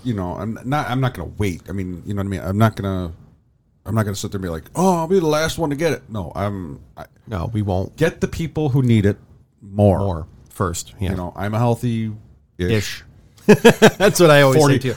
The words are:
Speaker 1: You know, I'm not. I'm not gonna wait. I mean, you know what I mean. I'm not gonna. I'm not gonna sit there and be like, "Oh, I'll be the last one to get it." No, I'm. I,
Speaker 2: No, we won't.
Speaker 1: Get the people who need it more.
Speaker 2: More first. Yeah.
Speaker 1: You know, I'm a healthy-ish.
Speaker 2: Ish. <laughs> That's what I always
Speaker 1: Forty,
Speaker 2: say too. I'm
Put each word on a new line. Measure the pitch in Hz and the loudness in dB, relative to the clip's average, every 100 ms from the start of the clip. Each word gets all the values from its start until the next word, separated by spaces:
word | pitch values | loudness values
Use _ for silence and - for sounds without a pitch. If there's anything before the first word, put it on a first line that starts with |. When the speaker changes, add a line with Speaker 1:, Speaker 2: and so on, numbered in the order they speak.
Speaker 1:
You | 127 | -6
know, | 104 90 82 | -4 -4 -6
I'm | 107 110 | -8 -8
not. | 120 147 107 | -4 -4 -2
I'm | 127 | -2
not | 127 - | -2 -4
gonna | 82 - | -10 -4
wait. | 101 80 - | -4 -6 -10
I | |
mean, | 95 92 87 - | -8 -8 -10 -8
you | |
know | 101 | -6
what | 98 | -4
I | |
mean. | 98 | -4
I'm | 69 98 | -4 0
not | 113 - | 0 0
gonna. | 98 92 87 82 - _ _ _ _ _ | -6 -6 -8 -12 -20 _ _ _ _ _
I'm | - 110 | -6 -2
not | 104 | -2
gonna | 98 | -4
sit | 101 | -8
there | 98 | -8
and | |
be | 92 | -6
like, | 80 - - | -8 -8 0
"Oh, | 190 170 | 2 2
I'll | 160 | 2
be | 190 | 0
the | 160 | 2
last | 151 160 151 | 0 -2 -2
one | 165 | -4
to | 143 | -2
get | - | -2
it." | - - | -4 -6
No, | 107 82 - | -10 -8 -4
I'm. | 101 98 85 67 - - | -4 -6 -10 -14 -18 -20
I, | - _ - | -20 _ -10
Speaker 2:
No, | 85 98 | -8 -4
we | 110 | -4
won't. | 101 92 95 - | -2 -2 -4 -2
Speaker 1:
Get | 160 - | -2 -2
the | 185 | -6
people | - 160 156 151 | -6 -6 -4 -2
who | 135 | 0
need | 127 110 98 | 2 4 2
it | 104 - - _ _ | -2 -10 -20 _ _
more. | 101 98 104 90 | -8 2 4 4
Speaker 2:
More | 98 82 73 - - | 0 -4 -10 -18 -14
first. | - 95 85 - - | -6 -4 -4 -10 -8
Yeah. | 98 | -6
Speaker 1:
You | 95 | -6
know, | 87 - | -8 -8
I'm | 101 110 | -4 0
a | |
healthy-ish. | 120 117 123 113 110 107 - _ _ - 90 | 0 0 -4 -4 -6 -10 -16 _ _ -6 -2
Speaker 2:
Ish. | 110 - - - - | 0 -2 -10 -16 -20
<laughs> | _ _ - | _ _ 4
That's | 208 226 - 214 - 196 - | 6 6 8 4 6 2 6
what | 165 | 6
I | 147 | 8
always | 139 135 | 6 6
Speaker 1:
Forty, | 143 139 | 4 4
Speaker 2:
say | |
too. | |
I'm | 131 | 0